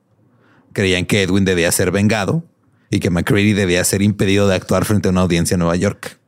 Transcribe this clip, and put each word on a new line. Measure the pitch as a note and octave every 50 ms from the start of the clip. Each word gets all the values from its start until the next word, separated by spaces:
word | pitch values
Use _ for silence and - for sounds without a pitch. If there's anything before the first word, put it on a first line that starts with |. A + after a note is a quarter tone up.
| _ _ _ _ _ _ _ _ _ _ _ _ _ _
Creían | - - G2+ F#2+ F2+ F2+ F2
que | - - G#2+ F#2+
Edwin | E2+ F#2 G2+ G2
debía | F#2 F#2 F2 E2 E2+ D#2
ser | - G2 F2+
vengado | F2 G2+ G2+ G#2+ A2+ G#2+ G2 F#2 C3 E3 - - _ _ _ _ _ _ _ _
y | - G2
que | - -
McCready | F2 E2+ E2+ - G2+ G2+ G2+ G#2+
debía | G#2 F#2+ G2+ F2+ F2 F2+ F2+
ser | - - G2
impedido | G2+ G#2 G2 - A2+ G2 G2 G2+ G2+ G2
de | F#2
actuar | F#2 - - G2+ F#2 E2+
frente | - G#2+ G2 F2 F#2+
a |
una | F#2 F#2
audiencia | F#2 F2 F2 E2 E2+ - G2
en | F2+
Nueva | E2+ E2+ E2+
York. | F2+ F2+ G2+ G2 - - - - - _